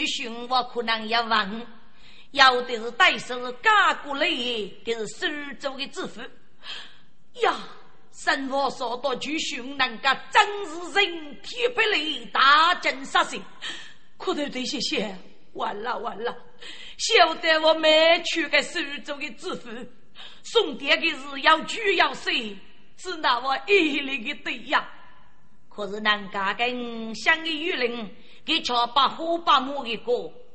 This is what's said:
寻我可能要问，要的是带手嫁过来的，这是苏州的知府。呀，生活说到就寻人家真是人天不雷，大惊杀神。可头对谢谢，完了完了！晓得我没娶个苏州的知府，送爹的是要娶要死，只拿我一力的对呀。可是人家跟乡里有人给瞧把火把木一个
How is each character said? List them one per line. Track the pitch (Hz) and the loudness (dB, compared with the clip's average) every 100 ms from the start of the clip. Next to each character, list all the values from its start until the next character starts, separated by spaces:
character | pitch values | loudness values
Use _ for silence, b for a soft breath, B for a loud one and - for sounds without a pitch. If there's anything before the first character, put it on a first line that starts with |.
| 311 | -2
寻 | - 247 233 240 | -2 -6 -8 0
我 | 254 | 0
可 | 240 240 | 0 -4
能 | 226 226 214 | -2 -2 0
要 | 226 | 0
问， | 226 220 196 226 233 - - b b b b | 2 2 0 -6 -10 -12 -14 b b b b
要 | 277 262 247 | 6 8 8
的 | 240 233 | 0 -4
是 | 233 | -6
带 | - 359 240 | 4 4 4
手 | - 247 247 | -4 -6 -6
嫁 | 247 440 427 339 | 0 4 6 6
过 | 294 285 | 2 -4
来 | 277 339 | -2 0
的， | 285 240 226 190 - | 0 -2 -4 -6 -8
这 | - | -6
是 | 226 208 | -4 -4
苏 | - 359 294 285 233 | -4 -4 -4 -8 -6
州 | 277 262 | -6 -6
的 | 277 | -8
知 | 359 254 | -6 -8
府。 | - - - - - B B B B B - - 494 | -8 -12 -14 -16 -14 B B B B B -14 -14 0
呀， | 415 220 190 - - - - | 2 2 -6 -12 -14 -14 -14
生 | - - 294 269 | -6 0 0 2
活 | 277 269 | 0 0
说 | 254 247 247 | 0 -4 -2
到 | 277 | -2
就 | 247 269 311 | -2 -4 -4
寻 | - 285 254 277 | -4 -6 -8 -2
人 | 254 220 | -2 2
家 | 269 262 - | 0 0 2
真 | 480 415 403 392 | 4 4 2 -8
是 | 330 339 | -8 -2
人 | 330 359 339 294 240 | 2 2 0 -10 -12
天 | - 494 480 | -10 -2 -2
不 | - | 2
雷， | 440 349 311 254 226 | 2 2 0 -4 -4
大 | 220 269 302 330 | 4 8 8 8
惊 | 349 311 269 269 | 4 0 -2 0
杀 | 359 | 0
神。 | - 254 - - B B B B B - | 0 -2 -10 -10 B B B B B -8
可 | - | -4
头 | 320 285 | -2 -2
对 | 254 240 | -4 -4
谢 | 269 | -4
谢， | - 285 208 190 - - - | -2 -2 -2 -6 -12 -14 -12
完 | - 226 202 | -4 -4 -4
了 | 233 220 | -4 -4
完 | 220 196 | -4 -4
了！ | 226 - - - B B B B | -6 -6 -12 -14 B B B B
晓 | - 440 330 320 | 4 8 8 6
得 | 330 320 | 4 6
我 | 311 | 6
没 | 320 311 311 330 339 | 6 8 8 8 6
娶 | 349 330 294 | 4 -2 2
个 | 294 | 2
苏 | 285 349 285 285 | 2 -4 -4 -6
州 | - 285 | -8 -8
的 | 294 | -8
知 | 294 349 | -8 -8
府， | 269 240 226 - - - B B B | -8 -8 -10 -10 -12 -14 B B B
送 | - 466 349 247 | 0 2 2 -2
爹 | 277 330 | 2 2
的 | 320 | 2
是 | 277 285 269 | -2 -6 2
要 | 294 320 | 6 6
娶 | - - 415 349 | 4 -2 2 4
要 | 311 | 4
死， | 254 370 311 214 196 - - - - | 4 -2 -2 -2 -8 -12 -14 -14 -12
只 | 359 330 | -10 -2
拿 | 302 240 | 0 2
我 | 262 269 392 | 0 -2 4
一 | 403 311 294 | 4 4 0
力 | 269 269 | -4 -6
的 | 269 285 | -6 -6
对 | 330 254 | -6 -8
呀。 | 233 254 - - - - - - - - - | 0 0 0 -12 -14 -14 -14 -14 -14 -14 -12
可 | - 202 | -8 -6
是 | 208 | 0
人 | 214 208 196 | 2 2 0
家 | 202 196 | -4 -2
跟 | 208 240 247 240 226 226 | 0 -2 -2 -6 -6 -8
乡 | 220 330 320 | -2 2 2
里 | 320 302 339 | 2 -4 -4
有 | 311 | -2
人 | 240 240 196 - b b | -2 -2 -8 -10 b b
给 | - 214 | -2 -2
瞧 | 214 240 233 | 2 2 2
把 | 277 247 | 4 4
火 | 214 330 339 | 2 0 0
把 | 339 285 | 6 4
木 | 262 285 233 | 4 -4 -4
一 | 214 | -6
个 | 226 233 160 - - | 0 0 0 -10 -14